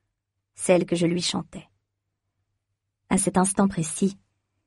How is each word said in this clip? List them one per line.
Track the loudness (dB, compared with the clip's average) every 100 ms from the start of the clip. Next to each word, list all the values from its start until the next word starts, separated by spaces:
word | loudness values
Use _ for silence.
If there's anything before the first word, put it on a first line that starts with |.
| _ _ _ _ _
celle | -8 2 2
que | 2 0
je | 0
lui | 0
chantais. | -2 -6 -8 -16 -20 _ _ _ _ _ _ _ _ _ _ _ _ _ _
À | 0
cet | 2 0
instant | 0 2 0
précis, | 0 -6 -2 -4 -4 _ _ _ _